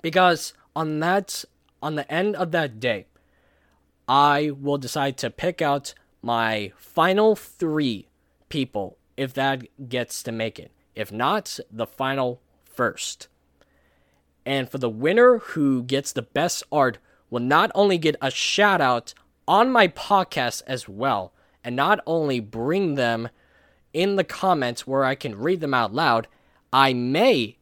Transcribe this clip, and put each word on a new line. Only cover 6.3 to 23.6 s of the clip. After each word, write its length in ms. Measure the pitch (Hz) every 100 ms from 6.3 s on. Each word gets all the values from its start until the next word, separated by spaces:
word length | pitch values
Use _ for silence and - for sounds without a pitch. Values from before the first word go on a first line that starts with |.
| 117 113 110 101 _
final 600 | - - 170 190 220 208
three 720 | - _ 165 156 143 104 - _ _ _ _
people, 480 | 156 131 104 95 - _ -
if 180 | 135
that 540 | 131 139 135 120 _ 131
gets 340 | 123 120 -
to 100 | -
make 260 | 113 113 -
it. 140 | - _ _
If 180 | - 104
not, 480 | 107 131 208 - - -
the 160 | 110 117
final 540 | - 135 135 127 123 _ _
first. 640 | _ - 120 - - - - _ _ _ _ _ _ _ _ _ _ _
And 240 | - 139 127
for 100 | 139
the 120 | 123
winner 480 | 110 143 214 247 240
who 440 | - 165 143 127
gets 280 | 123 135 -
the 100 | -
best 420 | 117 135 170 - -
art 260 | 147 131 117 _ _ _
will 100 | 120
not 300 | 123 151 175
only 240 | 190 202 180
get 180 | 156 147
a 100 | 135
shout 500 | - - - 208 185
out 340 | 135 120 - - _ _ -
on 240 | 185 247
my 180 | 247 190
podcast 720 | - - 202 185 - 123 - -
as 220 | 131 -
well, 440 | 98 135 107 92 _ _ _
and 120 | 123 123
not 240 | 151 208 -
only 340 | 165 151 127
bring 560 | 107 113 123 180 190 139
them 320 | 120 117 117 _ _ _